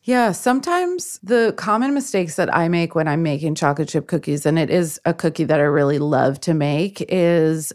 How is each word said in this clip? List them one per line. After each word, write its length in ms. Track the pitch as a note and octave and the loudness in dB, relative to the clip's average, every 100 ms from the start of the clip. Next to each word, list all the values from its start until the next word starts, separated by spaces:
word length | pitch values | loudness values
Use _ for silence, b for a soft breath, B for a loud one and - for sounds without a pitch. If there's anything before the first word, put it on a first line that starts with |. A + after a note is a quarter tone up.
Yeah, 280 | - B3 A#3 | -2 2 2
sometimes 840 | E3+ B3 C4 D4+ F4 F4+ F4+ - - | 0 0 0 0 -2 -2 -4 -8 -14
the 320 | F#3+ A#3+ A3+ A3 | -2 2 2 -2
common 360 | G3 G#3+ C4+ | -2 0 0
mistakes 440 | C#4+ C4 G3 E3+ E3+ | -2 -2 -2 -2 -2
that 180 | F3 | 0
I 140 | - E3+ | 2 2
make 260 | E3+ E3 | 2 0
when 140 | E3 D#3+ | 0 0
I'm 140 | D#3 | 0
making 320 | D#3+ C#3+ D#3+ | 0 -2 -2
chocolate 340 | D3+ D3 C#3+ D3 | 0 0 0 -2
chip 180 | D#3 - | -4 -2
cookies, 400 | E3 - C#3+ D3+ | -4 -2 -2 0
and 120 | D#3+ | 2
it 120 | D#3+ | 2
is 300 | F3+ E3 - | 0 0 -4
a 80 | E3 | -4
cookie 320 | E3+ E3 D3+ | 0 -2 -2
that 160 | D3 D3+ | 0 2
I 40 | |
really 340 | D3 D3 C#3+ D3 | 4 4 2 2
love 420 | D3 C#3 C3 C#3 | 0 2 2 0
to 120 | - | -2
make, 500 | D#3+ D3 D3 G3 - E3+ | 0 0 0 -2 -4 -4
is 640 | F#3 E3+ E3+ D#3+ D#3+ D3+ | 0 2 4 2 0 -6